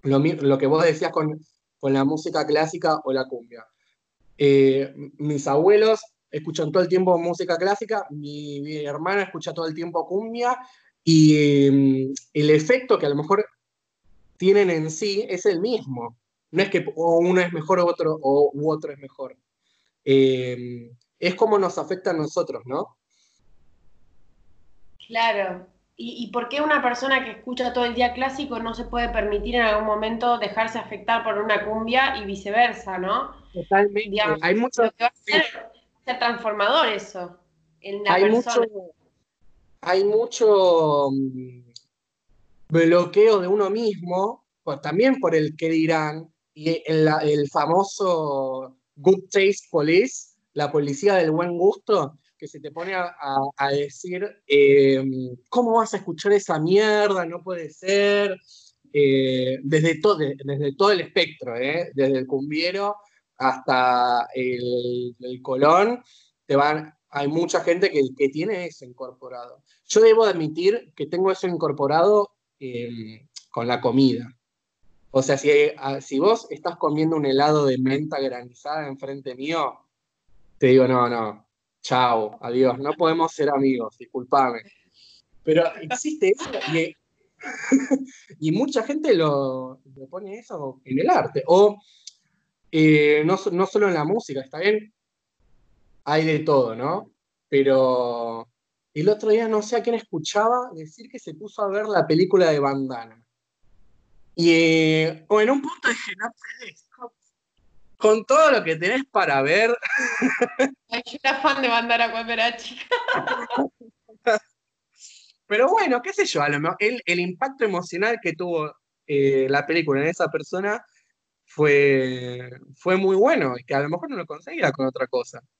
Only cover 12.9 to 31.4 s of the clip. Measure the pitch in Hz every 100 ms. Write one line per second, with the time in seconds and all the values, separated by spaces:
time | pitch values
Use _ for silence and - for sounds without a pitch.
12.9 | 214 147 143 151 196 214 _ _ _ _
13.9 | _ _ _ _ _ 185 202 190 160 156
14.9 | 156 208 196 185 - 208 170 208 233 -
15.9 | 123 117 _ _ _ _ 160 196 185 156
16.9 | 151 170 165 175 185 175 170 156 185 175
17.9 | 170 160 156 135 139 143 143 156 156 156
18.9 | 143 139 - 131 - _ _ _ _ _
19.9 | _ - 135 135 127 127 123 123 120 120
20.9 | - _ _ 180 185 214 208 185 - 180
21.9 | 185 196 165 151 180 156 123 120 139 208
22.9 | _ _ _ _ _ _ _ _ _ -
23.9 | - _ - - _ _ - - - -
24.9 | - - 226 226 208 190 180 - _ _
25.9 | - 233 233 240 240 233 277 302 285 254
26.9 | 240 262 262 254 208 - 247 247 247 240
27.9 | 233 247 247 269 269 285 233 226 226 233
28.9 | 240 240 226 208 208 240 240 226 214 220
29.9 | 214 220 226 240 233 202 220 226 233 214
30.9 | 202 - 226 220 208